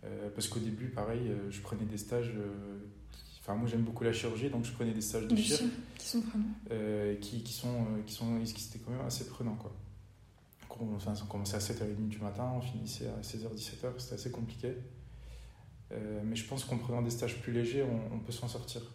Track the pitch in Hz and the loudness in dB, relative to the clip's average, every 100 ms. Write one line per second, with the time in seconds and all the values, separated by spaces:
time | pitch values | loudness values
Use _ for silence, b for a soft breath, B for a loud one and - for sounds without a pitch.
0 | - 101 104 - - 120 110 107 123 - | -6 -4 -4 0 0 0 0 0 -2 0
1 | 107 117 123 101 101 101 - 104 107 107 | 2 2 2 0 0 -4 -4 -2 0 -2
2 | - 120 117 110 101 101 101 101 104 - | 0 2 2 0 -2 -2 -6 -6 -8 -12
3 | - - - - - 107 117 117 113 110 | -14 -16 -16 -12 -2 2 4 4 4 4
4 | 117 117 117 113 139 120 113 - 120 110 | 4 4 2 2 2 2 0 2 2 2
5 | 104 117 107 226 - - 247 - - - | 2 0 6 6 8 6 4 0 -8 -8
6 | - 240 226 214 220 214 - 113 107 104 | 0 2 2 2 2 0 -2 0 2 4
7 | 104 104 - 120 117 - 123 120 110 107 | 4 2 0 -4 -2 -2 0 2 2 2
8 | 107 - 117 113 113 - - 113 - 127 | -2 -2 2 2 2 -2 -6 -6 -4 -2
9 | 127 - 120 - 120 107 - - - - | 0 -2 -4 -2 -2 0 -4 -8 -10 -12
10 | - - - - - - - 110 113 104 | -16 -20 -20 -20 -20 -20 -14 -4 0 0
11 | 95 104 104 101 98 107 98 113 107 104 | 0 0 0 0 0 0 0 0 0 2
12 | 107 104 104 101 127 127 - 113 110 - | 0 0 -2 0 0 2 0 -2 -2 -2
13 | 117 110 107 113 110 107 - - 127 123 | -2 -2 -4 -4 -4 -4 -6 -4 -4 -4
14 | - 110 127 120 113 - 123 123 - - | -4 -4 -4 -2 -4 -2 -2 -2 -6 -12
15 | B B B B B B B - - 113 | B B B B B B B -16 -8 -6
16 | 107 107 107 113 - 135 - 120 - 120 | -2 0 0 0 0 -4 0 0 2 2
17 | 120 120 120 - - 120 117 135 135 117 | 2 2 0 0 0 4 4 4 4 2
18 | 110 113 104 - 113 120 - 117 117 | 0 -2 -4 -4 -4 -4 -4 -6 -8